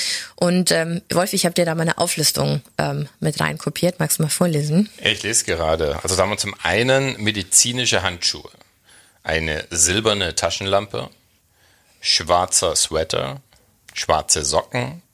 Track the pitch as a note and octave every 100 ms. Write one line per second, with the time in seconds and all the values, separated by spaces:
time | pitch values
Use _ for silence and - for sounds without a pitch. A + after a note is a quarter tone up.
0 | - - - - F3+ F3+ F3 E3 E3 E3+
1 | - E3+ F#3+ G3 E3+ F3 E3+ D#3+ E3 -
2 | F3 - D3 C#3 C#3+ C#3+ - - D3 C#3+
3 | D3 - D#3+ D3 D#3 D3+ C#3+ - F3 -
4 | D3+ - D#3 - F3 D3+ D3 E3 G#3+ -
5 | G#2 G#2 G2+ A#2 - E2 D#2+ D#2+ D2+ D#2
6 | - F#2+ F#2+ G#2 G2+ F#2+ E2 G2+ B2 C3+
7 | C3+ G#2+ G#2+ G#2+ F#2+ - B2 B2 A#2+ G2+
8 | F#2 F2+ - D2+ - - - _ _ -
9 | _ _ - D#2+ D#2+ D#2 - E2+ F2 G2+
10 | A2 G2+ F2 - E2+ - G2 G2 G#2 -
11 | - - _ _ _ _ _ _ _ _
12 | - - D#2+ F2 F2+ - F2 D2+ - D#2
13 | D#2+ E2 - C#3 - _ _ _ - -
14 | - D#2 - E2 C#2 D#2 - B2 B2+ E3+
15 | -